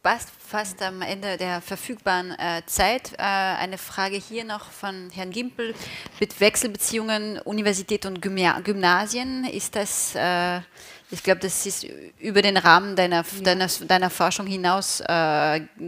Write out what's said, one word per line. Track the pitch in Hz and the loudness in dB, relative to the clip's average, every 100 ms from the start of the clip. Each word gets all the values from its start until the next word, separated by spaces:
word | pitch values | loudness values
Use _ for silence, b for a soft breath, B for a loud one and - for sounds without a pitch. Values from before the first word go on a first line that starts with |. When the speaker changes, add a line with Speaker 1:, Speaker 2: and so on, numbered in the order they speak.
Speaker 1:
fast, | - 233 - - | 0 0 -4 -18
fast | - 214 208 190 | -8 -6 -6 -6
am | 190 185 | -6 -6
Ende | 180 196 202 185 | -6 -6 -6 -4
der | 185 175 | -4 -4
verfügbaren, | - 196 - 233 - 185 180 | -6 -10 -8 -4 0 0 -2
äh, | - 170 165 - | -4 -4 -4 -4
Zeit. | - 196 254 - | 2 2 2 -4
Äh, | - | -4
eine | 196 196 190 180 185 190 | 0 0 0 0 -4 -6
Frage | - - 196 196 | -10 -4 -2 -4
hier | - 220 | -8 -10
noch | 226 208 - | -8 -10 -10
von | - 202 190 180 | -10 -10 -10 -12
Herrn | 180 185 | -10 -8
Gimpel | 196 247 - 233 226 B B B - | -6 -6 -6 -8 -6 B B B -6
mit | 214 - | -6 4
Wechselbeziehungen | 214 - 240 202 - 226 220 214 208 202 | 4 4 -2 -2 -2 -2 -2 -2 -2 -6
Universität | - 208 208 196 196 202 196 | -4 0 2 0 0 -2 -2
und | 185 | -6
Gymna-, | 196 190 175 - | -4 2 2 2
Gymnasien. | 180 196 185 180 214 240 254 262 254 | 0 2 4 4 2 -4 -4 -4 -4
Ist | - - 220 | -4 -6 -4
das, | 202 - - - | -4 -2 -2 0
äh, | 160 180 180 180 175 B B B - | 0 2 0 -2 -8 B B B -12
ich | 170 | -4
glaub, | - 185 | 2 2
das | 190 - 202 | 2 -2 -4
ist | - - 69 - - | -6 -8 -14 -18 -10
über | 220 196 | 0 4
den | 202 190 | 4 6
Rahmen | 175 170 196 190 | 8 8 6 2
deiner, | 180 170 | 4 2
Speaker 2:
Ja. | 165 196 | 0 0
Speaker 1:
deiner, | 190 180 185 | 2 2 2
deiner | - 165 185 185 | -2 2 4 4
Forschung | - 175 185 190 | 2 0 2 -4
hinaus, | 190 180 190 190 - | 0 2 2 0 -4
äh, | - 165 160 151 151 151 156 - | 0 2 4 4 2 0 -4 -12